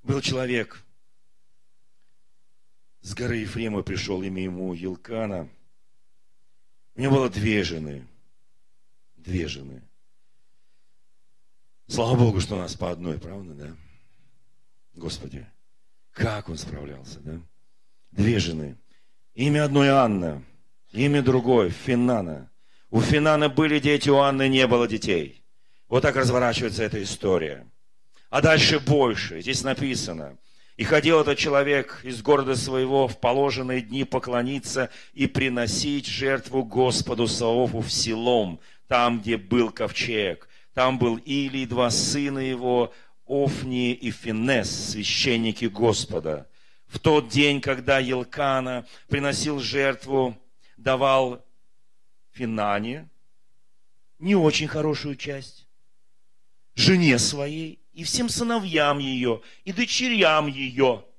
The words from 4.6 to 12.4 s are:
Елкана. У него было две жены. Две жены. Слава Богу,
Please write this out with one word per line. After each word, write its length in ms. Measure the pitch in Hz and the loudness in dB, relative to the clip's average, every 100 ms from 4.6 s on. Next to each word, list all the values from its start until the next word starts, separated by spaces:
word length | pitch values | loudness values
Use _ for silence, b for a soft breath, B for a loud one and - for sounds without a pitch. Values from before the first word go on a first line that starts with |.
| 92 | -8
Елкана. 800 | 85 92 90 - 113 107 95 71 - - - - - - - - - - - - - - - | -6 -8 -10 -8 -6 -4 -6 -10 -16 -20 -20 -20 -20 -20 -20 -20 -20 -20 -20 -20 -20 -18 -4
У 40 | |
него 140 | 135 135 | 2 4
было 120 | 127 | 2
две 340 | 95 107 107 | 0 0 2
жены. 440 | 85 82 76 71 - - - - - - - - - - - - | 0 -4 -8 -10 -14 -20 -20 -20 -20 -20 -20 -20 -20 -20 -20 -18
Две 300 | - 90 78 | -6 -4 -4
жены. 360 | 69 67 65 - - - - - - - - - - - - - - - - - - - - - | -8 -14 -16 -20 -20 -20 -20 -20 -20 -20 -20 -20 -20 -20 -20 -20 -20 -20 -20 -20 -20 -20 -20 -8
Слава 300 | - 117 127 | -2 0 4
Богу, 240 | 113 98 | 4 4